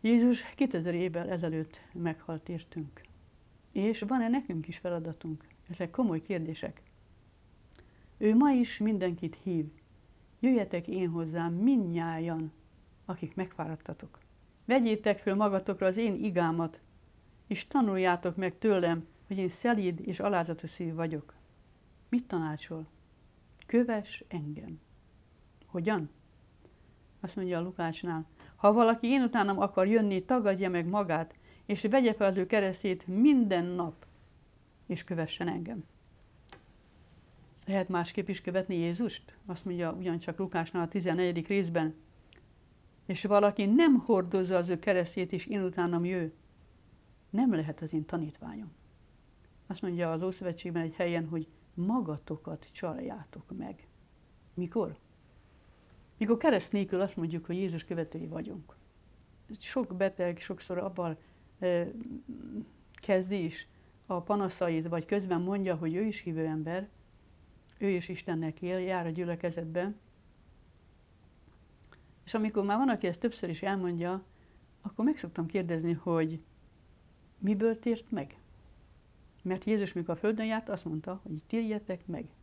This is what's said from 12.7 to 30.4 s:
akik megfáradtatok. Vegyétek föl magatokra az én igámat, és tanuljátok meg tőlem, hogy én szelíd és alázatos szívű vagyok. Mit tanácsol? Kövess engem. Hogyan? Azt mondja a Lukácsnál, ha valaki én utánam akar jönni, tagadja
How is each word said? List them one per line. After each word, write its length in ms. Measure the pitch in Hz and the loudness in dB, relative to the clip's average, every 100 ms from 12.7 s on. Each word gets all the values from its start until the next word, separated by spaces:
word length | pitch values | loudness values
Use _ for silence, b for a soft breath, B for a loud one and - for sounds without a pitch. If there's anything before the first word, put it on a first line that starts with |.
| - - - | -20 -20 -20
akik 300 | - 180 165 | -12 -8 -8
megfáradtatok. 840 | - 185 - 160 156 - - - - _ _ _ _ | -6 -6 -6 -8 -8 -10 -14 -14 -20 _ _ _ _
Vegyétek 540 | - 254 233 214 214 202 | 0 2 4 2 2 0
föl 160 | - | 0
magatokra 520 | 196 208 196 190 190 190 | 2 2 2 -2 0 2
az 100 | 190 | 2
én 180 | 226 | 0
igámat, 680 | 196 208 180 165 165 165 - - - - - _ - - | 0 0 2 2 2 -2 -4 -20 -20 -20 -20 _ -20 -8
és 200 | 202 - | -8 0
tanuljátok 680 | 285 226 190 185 175 180 170 | 2 4 4 2 2 0 -2
meg 220 | 185 180 | -4 0
tőlem, 480 | 220 196 175 165 165 - - | 2 4 4 0 -4 -18 -8
hogy 120 | 196 | -2
én 100 | 185 | -2
szelíd 520 | 180 240 226 185 170 | 0 0 2 0 -2
és 200 | - 175 | -4 -2
alázatos 500 | 202 190 170 165 165 | 0 0 0 -4 -8
szívű 240 | - 170 | -6 -6
vagyok. 400 | 160 165 160 - - - _ - _ - - _ | -2 -2 -4 -8 -20 -20 _ -20 _ -20 -20 _
Mit 180 | 240 247 | -2 0
tanácsol? 600 | 180 160 151 - 160 160 - _ _ - _ _ - - | -2 -2 -4 -8 -10 -10 -16 _ _ -20 _ _ -20 2
Kövess 560 | 233 240 220 208 - - | 4 4 0 -4 -12 -10
engem. 520 | 175 147 151 - 160 _ - _ - - _ - _ - | -8 -6 -8 -12 -16 _ -20 _ -20 -20 _ -20 _ -10
Hogyan? 440 | 180 170 208 151 - - - - _ - b b b _ - | -4 0 0 -2 -10 -20 -20 -20 _ -20 b b b _ -14
Azt 160 | 190 - | -10 -6
mondja 220 | 185 175 | -2 -2
a 40 | |
Lukácsnál, 640 | 175 180 170 160 175 160 160 B B B | -4 -4 -4 -4 -4 -4 -6 B B B
ha 160 | 202 | 6
valaki 340 | 214 226 226 233 | 8 8 6 4
én 160 | 269 | 4
utánam 380 | 247 240 202 196 | 4 4 2 2
akar 260 | 196 190 185 | 2 4 6
jönni, 380 | 226 208 190 | 6 6 2
tagadja 460 | 185 254 | 2 2